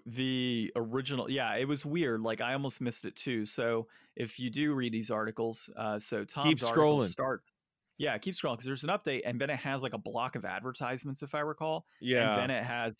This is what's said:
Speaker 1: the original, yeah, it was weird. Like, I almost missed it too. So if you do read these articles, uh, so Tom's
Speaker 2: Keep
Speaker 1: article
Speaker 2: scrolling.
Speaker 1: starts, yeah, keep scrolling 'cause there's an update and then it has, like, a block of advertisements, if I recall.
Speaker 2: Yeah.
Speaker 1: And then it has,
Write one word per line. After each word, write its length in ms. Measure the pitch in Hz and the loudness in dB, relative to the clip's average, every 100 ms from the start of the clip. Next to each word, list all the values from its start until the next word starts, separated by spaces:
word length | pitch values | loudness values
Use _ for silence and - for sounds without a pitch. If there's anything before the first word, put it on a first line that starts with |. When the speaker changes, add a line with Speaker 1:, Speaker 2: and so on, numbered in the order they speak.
| 120 | -2
Speaker 1:
the 640 | 120 131 127 127 117 104 120 | -2 0 2 2 2 0 -2
original, 540 | 113 127 135 131 117 | -2 -2 -2 -2 0
yeah, 260 | 135 113 107 | 0 0 0
it 120 | 135 | 0
was 180 | 143 151 | 0 0
weird. 360 | 170 139 113 | 0 2 2
Like, 200 | 113 110 | 0 0
I 120 | 120 | 0
almost 280 | 135 135 - | 0 -2 -2
missed 240 | 123 - 98 | -2 -2 -6
it 100 | - | -6
too. 300 | 143 117 107 | -2 -2 -2
So 420 | - 117 113 113 - _ - | 0 2 2 -2 -12 _ -6
if 240 | 117 - | -6 -4
you 100 | 123 | -4
do 240 | 120 151 | 0 2
read 200 | 139 120 | 2 0
these 180 | 113 110 | 0 0
articles, 580 | 107 107 110 113 110 - 110 | 0 -2 -2 -2 -2 -8 -4
uh, 220 | 110 107 | -2 -2
so 260 | - 107 104 | -2 -4 -4
Tom's 360 | 147 147 147 | 0 4 4
Speaker 2:
Keep 60 | 117 | 4
Speaker 1:
article 300 | 135 151 147 | 6 8 6
Speaker 2:
scrolling. 120 | 101 | 4
Speaker 1:
starts, 420 | - 131 117 _ _ _ _ _ - | 0 -2 -2 _ _ _ _ _ -4
yeah, 180 | 143 107 | -2 0
keep 160 | 190 | -4
scrolling 240 | 175 147 117 | -2 -2 -2
'cause 80 | 127 | -4
there's 180 | 135 | -4
an 60 | 147 | -2
update 320 | 202 156 135 - | 0 0 -2 0
and 140 | 123 | -2
then 120 | 139 | -2
it 60 | 135 | -2
has, 260 | 139 139 | -2 -2
like, 100 | 127 | -2
a 60 | 113 | -4
block 360 | 104 110 123 120 | -4 -2 -2 -4
of 80 | |
advertisements, 800 | 95 95 127 127 123 127 143 135 | -4 -4 -4 -4 -4 -4 -6 -8
if 140 | 139 151 | -4 -2
I 60 | |
recall. 440 | 151 151 160 160 - - | -2 -2 -2 -2 -6 -6
Speaker 2:
Yeah. 320 | 123 123 113 | 2 4 6
Speaker 1:
And 100 | 104 | 4
then 160 | 131 123 | 2 0
it 60 | |
has, 300 | 123 120 117 | -2 -2 -2